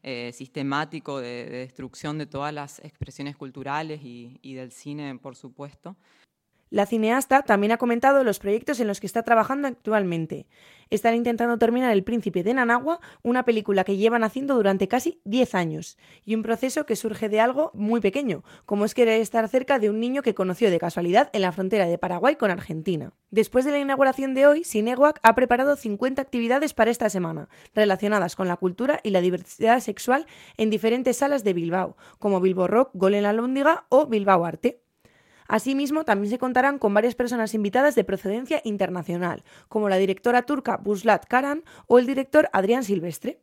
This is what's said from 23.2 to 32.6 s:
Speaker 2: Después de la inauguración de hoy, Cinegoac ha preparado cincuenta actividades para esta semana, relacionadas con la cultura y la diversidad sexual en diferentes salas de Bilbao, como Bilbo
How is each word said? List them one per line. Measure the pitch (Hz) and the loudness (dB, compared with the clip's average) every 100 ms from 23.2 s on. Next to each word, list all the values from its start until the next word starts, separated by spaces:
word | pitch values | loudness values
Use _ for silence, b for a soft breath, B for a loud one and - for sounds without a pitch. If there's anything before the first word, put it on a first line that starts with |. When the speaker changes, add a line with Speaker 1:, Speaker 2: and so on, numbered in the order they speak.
| _ | _
Speaker 2:
Después | 202 214 254 | -2 2 0
de | 269 | 0
la | 285 | -2
inauguración | 277 269 269 262 269 | -2 2 2 2 -4
de | 262 285 | 4 6
hoy, | 294 | 6
Cinegoac | 349 214 220 247 294 302 | 0 -2 -2 4 2 6
ha | 226 | 4
preparado | 233 247 240 277 | 6 2 2 2
cincuenta | 285 214 202 254 269 | 0 -4 -2 -2 -2
actividades | 269 240 233 269 302 | -4 -4 0 0 0
para | - 226 | 2 0
esta | 233 214 | 2 -2
semana, | 190 170 160 - b b | -2 -4 -8 -14 b b
relacionadas | - 208 190 202 208 175 - | 0 2 2 0 0 -2 -4
con | 185 | -4
la | 175 | -2
cultura | 185 180 254 302 | -4 -2 -2 -2
y | 220 | 0
la | 185 | 0
diversidad | 180 175 - - 226 247 | 0 -2 -8 -2 2 2
sexual | 226 202 - 269 320 B B - | 0 -6 0 0 -2 B B -4
en | 220 | -2
diferentes | 208 220 240 262 240 | 0 0 0 0 0
salas | 277 277 | 0 0
de | 202 | 0
Bilbao, | 175 165 180 180 - b b | -2 -2 -2 -4 -10 b b
como | 202 190 | -2 2
Bilbo | 185 185 | 2 2